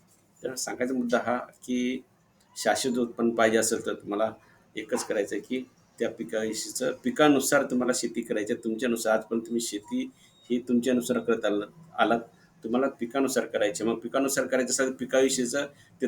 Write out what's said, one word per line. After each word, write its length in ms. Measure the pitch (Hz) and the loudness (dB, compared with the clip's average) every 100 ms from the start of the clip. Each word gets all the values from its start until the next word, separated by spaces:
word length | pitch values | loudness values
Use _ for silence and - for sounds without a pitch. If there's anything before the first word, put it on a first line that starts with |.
| _ _ _ _ | _ _ _ _
तर 120 | 135 127 | -8 -6
सांगायचा 380 | - 110 127 | -6 -2 -2
मुद्दा 260 | 127 120 120 113 | 0 0 0 0
हा 120 | 123 | -2
की 680 | - - - 123 123 131 - _ _ _ _ - | -4 -12 -4 -2 -2 -4 -10 _ _ _ _ -4
शाश्वत 400 | 110 104 135 120 | 0 2 2 0
उत्पन्न 340 | 117 - 117 | -2 0 0
पाहिजे 260 | 113 113 110 | 4 4 4
असेल 280 | 113 110 - | 2 0 -2
तर 80 | |
तुम्हाला 380 | 101 95 101 110 - _ _ _ - | -6 -4 -2 -2 -4 _ _ _ -12
एकच 300 | - 123 - | -4 -4 -2
करायचं 300 | 110 101 104 | -2 -2 -4
आहे 60 | |
की 240 | - 131 127 _ _ - | -6 -8 -8 _ _ -6
त्या 100 | 117 | -4
पिकाविषयीचं, 840 | - 113 110 110 107 - - 127 - | -4 -6 -4 -4 -6 -8 -4 -4 -2
पिकानुसार 600 | 127 120 151 135 131 143 | -2 4 6 6 4 2
तुम्हाला 280 | 131 123 123 123 | 2 0 0 0
शेती 260 | 117 - | -2 -4
करायची 320 | 117 110 104 | -4 -2 -2
आहे. 100 | 117 | -4
तुमच्यानुसार 540 | 113 110 123 113 110 110 | -4 -2 -2 0 2 0
आजपर्यंत 240 | - 117 | 0 -4
तुम्ही 200 | 117 117 | -2 -4
शेती 480 | 117 104 - 127 131 - _ _ - | -4 -8 -6 -6 -6 -10 _ _ -4
ही 100 | 123 | -4
तुमच्यानुसार 600 | 123 120 123 120 117 120 | 2 2 4 2 2 -2
करत 260 | 117 110 104 | 0 0 0
आला, 200 | 101 104 - - - | 0 -4 -10 -6 2
आलात. 220 | 110 117 - _ _ _ | 2 2 -2 _ _ _
तुम्हाला 240 | 113 123 135 | -2 2 0
पिकानुसार 580 | - 117 139 131 123 - | -2 -4 0 2 2 0
करायचे. 380 | 107 104 - | 0 0 0
मग 120 | 110 113 | -2 -2
पिकानुसार 520 | 117 135 139 139 123 | -2 0 0 0 0
करायचं 240 | 127 123 | 0 0
असेल 160 | - 131 | 0 0
तर 40 | |
पिकाविषयीचं 760 | 131 127 131 131 131 120 143 143 - - | -2 0 4 4 2 -2 -2 -4 -10 -20
ते 40 | - | -6